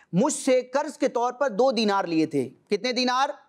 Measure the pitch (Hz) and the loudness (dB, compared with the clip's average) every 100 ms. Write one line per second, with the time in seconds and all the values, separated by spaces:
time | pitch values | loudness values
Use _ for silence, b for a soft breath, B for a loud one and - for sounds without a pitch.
0 | B 170 285 - - 254 247 277 302 - | B 0 2 0 2 2 2 -4 -4 -2
1 | 269 240 240 247 277 196 254 220 214 196 | -2 0 -2 -2 -2 2 2 2 2 0
2 | 180 165 156 147 123 - _ 202 240 240 | 0 0 0 -2 -4 -8 _ -4 -2 -2
3 | 254 254 277 285 | -2 0 -2 -4